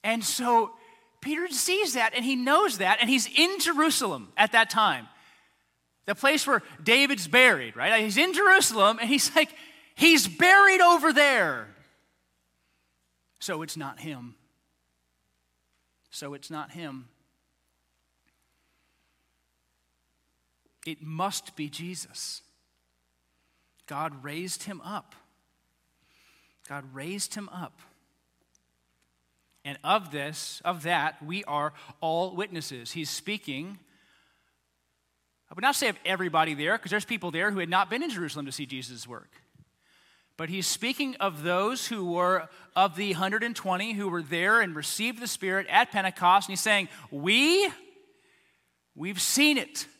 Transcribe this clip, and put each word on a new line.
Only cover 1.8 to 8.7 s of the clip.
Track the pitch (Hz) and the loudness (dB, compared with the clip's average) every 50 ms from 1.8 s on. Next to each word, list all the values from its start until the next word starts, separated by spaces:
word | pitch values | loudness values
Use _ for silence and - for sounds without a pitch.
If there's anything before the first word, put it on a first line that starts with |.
| 427 330 240 | 0 -2 0
that, | 254 226 220 220 | 0 -2 0 -2
and | 247 233 | -2 -2
he | 254 269 | -2 -2
knows | 247 247 262 285 339 415 370 233 180 | -2 2 4 4 4 4 2 0 0
that, | 190 185 208 214 | 2 2 2 2
and | 240 226 | 4 2
he's | 269 262 214 | 2 2 0
in | - - - 320 359 392 370 | 0 2 2 2 2 2 -2
Jerusalem | - 330 339 285 311 320 - - 262 202 160 127 107 - - | -2 -2 2 2 2 2 2 0 -2 -2 -4 -6 -8 -10 2
at | - 208 220 - | 2 2 4 6
that | 233 226 220 | 4 4 4
time. | - 226 214 196 147 127 113 - _ _ _ - _ _ _ _ _ _ _ _ _ _ _ _ _ _ _ | 2 2 2 2 2 -2 -6 -14 _ _ _ -20 _ _ _ _ _ _ _ _ _ _ _ _ _ _ _
The | - 208 | -6 -6
place | - - 269 311 294 - | 0 2 2 2 2 2
where | 277 269 202 - - - - 156 | 0 0 0 0 -4 -20 -6 2
David's | 214 233 262 277 277 277 208 175 | 4 4 4 4 2 0 -4 -4
buried, | 156 151 247 262 254 202 147 123 113 104 | 2 6 8 8 8 6 4 -2 -8 -6
right? | 113 127 180 220 220 214 | -2 0 2 2 2 2
He's | 214 196 | 2 2
in | 226 320 370 349 | 2 2 2 2
Jerusalem, | 320 415 381 381 381 - - | 4 6 8 8 8 6 2